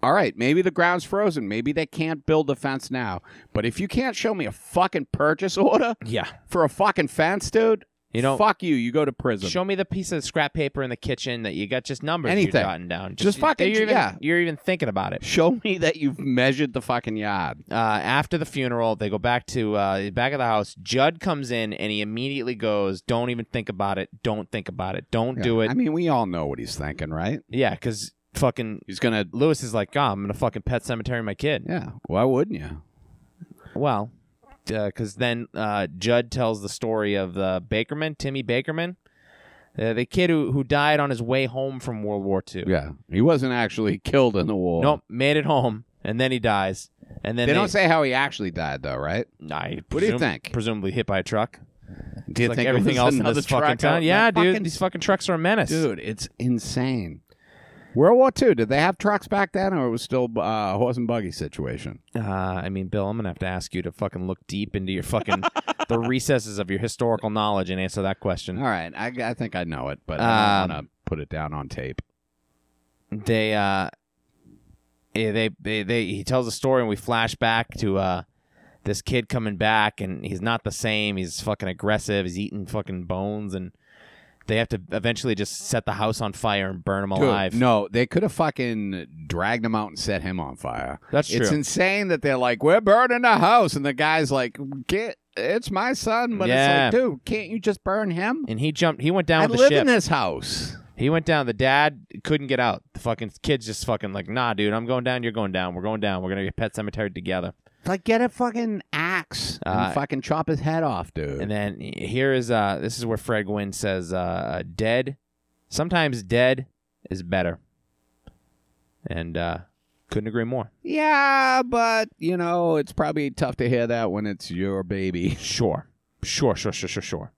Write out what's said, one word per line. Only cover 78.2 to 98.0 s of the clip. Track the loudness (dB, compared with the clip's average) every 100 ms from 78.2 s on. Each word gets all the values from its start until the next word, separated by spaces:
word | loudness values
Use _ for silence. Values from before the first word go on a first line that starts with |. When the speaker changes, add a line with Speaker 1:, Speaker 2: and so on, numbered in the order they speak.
| -6 _ _ _ -20 _
Speaker 2:
this | -6 -4
kid | -2 -2 0
coming | -2 -2 0
back, | 2 4 4 0
and | -8 -6
he's | -6 -4
not | -2 -2
the | -4
same. | -4 -2 0 0 -2
He's | -4 -6
fucking | -4 -4 -4
aggressive. | -4 0 0 0 0 0
He's | -4
eating | -6 -8 -6
fucking | -8 -6 -8
bones, | -6 -4 -4 -4 -6
and | -8 -10 _ _ _ -20 -20 _ _ -2
they | -2
have | 0
to | -4 -4
eventually | -4 -2 -2 -2
just | -2 -2 -6
set | -2 -2
the | -2
house | -2 -2 -2
on | -6
fire | -2 0 0 -2
and | -4
burn | -2 -2
him | 0
Speaker 1:
Dude, | 2
Speaker 2:
alive. | 4 2 0
Speaker 1:
no, | 2 4 4 2
they | 0 2
could | 2
have | 0
fucking | 0 -2 0 -4 -2 -4 -6 -8 -14 -6
dragged | -2 0 0 0
him |
out | -2 -4
and | -6
set | -2 -2
him | -2 -4
on | -6 -6
fire. | -8 -6 -6 -10 -2
Speaker 2:
That's | -2 0
Speaker 1:
It's | 2 2
Speaker 2:
true. | 2
Speaker 1:
insane | 0 0 2 2 0
that | 0
they're | 0 2
like, | 2 2
"We're | 6 6
burning | 8 6 6 4
the | 6 6
house," | 8 8 6
and | 2
the | -2
guy's | 2 2 4 2
like, | 2 0 -4 -10 -8 -2
"Get, | -2 -2 -10 _ -4
it's | 0 0 0
my | -2 0
son," | 0 0 0 0 0
but | 2
Speaker 2:
Yeah. | 4 6 6 4
Speaker 1:
it's |
like, | 4
dude, | 2 -2 -4
can't | -4 -4
you | -2
just | -2 -2
burn | -2 -2